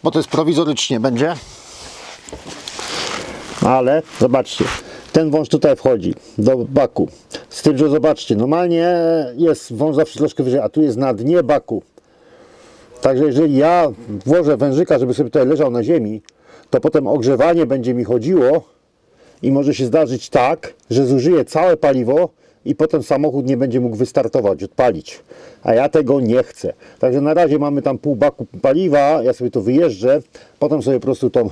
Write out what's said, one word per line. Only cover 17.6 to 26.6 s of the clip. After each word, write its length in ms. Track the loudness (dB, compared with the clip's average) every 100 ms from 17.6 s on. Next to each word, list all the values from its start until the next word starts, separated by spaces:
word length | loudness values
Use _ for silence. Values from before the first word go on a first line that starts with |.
| 0
będzie 280 | -2 -2
mi 100 | -4
chodziło 600 | -2 -2 0 2 4 2 -2 _ _ _ _ _ _ _
i 100 | 0
może 220 | 0 0
się 120 | -2 0
zdarzyć 440 | 0 0 -4 -2
tak, 440 | 0 0 -2 -8 -20 _
że 160 | 0 2
zużyję 400 | 2 4 2 2
całe 320 | 0 2 2
paliwo 520 | 2 0 0 0 0 _ _ _ -6
i 100 | -2
potem 280 | 0 -2
samochód 420 | 0 0 0 -2 -2
nie 120 | -2
będzie 220 | 0 0
mógł 160 | -2 -2
wystartować, 680 | -2 -2 0 0 0 -2
odpalić. 560 | -6 0 0 0 -10 -20 _ -20 -20 -10
A 100 | 0
ja 160 | 2 2
tego 300 | 0 2 0
nie 240 | 2 0
chcę. 300 | 0 -6